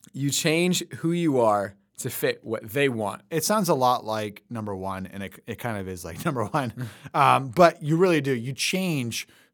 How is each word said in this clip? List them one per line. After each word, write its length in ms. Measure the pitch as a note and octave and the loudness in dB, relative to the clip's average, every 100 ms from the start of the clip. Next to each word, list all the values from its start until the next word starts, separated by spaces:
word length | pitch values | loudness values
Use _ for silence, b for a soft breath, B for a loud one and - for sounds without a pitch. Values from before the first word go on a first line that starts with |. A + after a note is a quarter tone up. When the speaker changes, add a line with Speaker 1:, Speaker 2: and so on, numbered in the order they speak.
| - | -14
Speaker 1:
You 160 | C3 C#3 | -6 -2
change 520 | C3+ E3 D#3+ F3+ F3+ E3+ - | 0 0 2 2 0 -4 -6
who 120 | E3 | -2
you 300 | F3 E3 C3 | 0 2 4
are 340 | A2 G#2 G2 - _ - | 4 4 0 -8 _ -10
to 100 | B2 | -10
fit 300 | - C3+ - | -2 -2 -2
what 200 | - - A2+ | -6 -8 -4
they 180 | C#3 C#3+ | 0 0
want. 340 | A2+ G2+ - - | 0 -4 -6 -6
Speaker 2:
It 140 | D#3+ | -2
sounds 240 | D#3+ G#3+ F3 | 0 0 2
a 80 | C#3+ | 4
lot 300 | B2+ B2 G#2+ | 4 2 0
like 380 | A2 G#2+ G#2 - | -4 -4 -10 -12
number 240 | A#2 G#2 F#2+ | -10 -8 -8
one, 320 | F#2+ F#2+ F#2+ | -6 -8 -10
and 160 | G2 | -10
it, 200 | F#2+ - - | -12 -12 -12
it 140 | G#2 | -8
kind 180 | A#2+ G#2 | -6 -6
of 120 | F#2 | -8
is 160 | F2+ A2+ | -10 -10
like 180 | - F3 | -8 -4
<laughs> 0 | |
number 200 | C3 G#2 | -4 -2
one. 420 | D3+ B2+ B2 A#2 B B | -2 -4 -6 -10 B B
Um, 360 | D#3+ C3+ B2+ C3+ | 2 4 4 2
but 340 | A#2 E3+ - | 6 6 6
you 140 | D3+ E3 | 0 2
really 240 | F#3+ D#3+ | 4 2
do. 120 | C3+ | 0
You 200 | B2 B2 | -2 -4
change 760 | C#3 - F#3 F#3 D3 A#2+ - - b b | -4 -4 -2 -2 -2 -4 -6 -10 b b